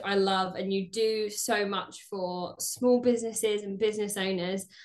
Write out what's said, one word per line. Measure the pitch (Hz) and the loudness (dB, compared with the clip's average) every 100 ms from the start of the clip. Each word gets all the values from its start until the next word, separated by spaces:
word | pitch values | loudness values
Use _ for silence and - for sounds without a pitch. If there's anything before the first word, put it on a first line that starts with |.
| 196 | 0
I | 202 | 2
love, | 190 190 185 180 | 4 2 0 -2
and | 190 | -2
you | 196 185 | -2 -2
do | 226 220 220 214 | 0 2 2 -2
so | 208 - 208 202 | -4 0 0 0
much | 190 - - - | -2 -6 -12 -10
for | 196 180 180 180 - | -6 -4 -4 -6 -6
small | - - 247 247 | -8 0 4 6
businesses | 247 233 226 220 220 208 | 6 2 0 -2 0 0
and | 202 190 | -2 0
business | 214 214 208 202 | 0 0 -2 -2
owners. | 190 190 175 190 - - | 0 0 0 -4 -6 -18